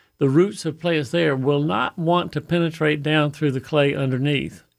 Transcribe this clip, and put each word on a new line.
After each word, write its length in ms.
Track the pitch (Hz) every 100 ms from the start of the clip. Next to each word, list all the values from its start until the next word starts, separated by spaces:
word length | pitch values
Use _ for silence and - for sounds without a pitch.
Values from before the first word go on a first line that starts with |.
| _ _
the 100 | 139
roots 360 | 139 196 214 160
of 120 | 151
plants 320 | 175 160 127
there 240 | 170 160
will 280 | 135 131 143
not 360 | 151 107 123 -
want 320 | 160 175 175
to 100 | -
penetrate 600 | - 175 165 165 156 151
down 280 | 147 156 147
through 180 | 143 151
the 100 | 131
clay 340 | - 151 143 147
underneath. 680 | 135 127 143 143 139 - -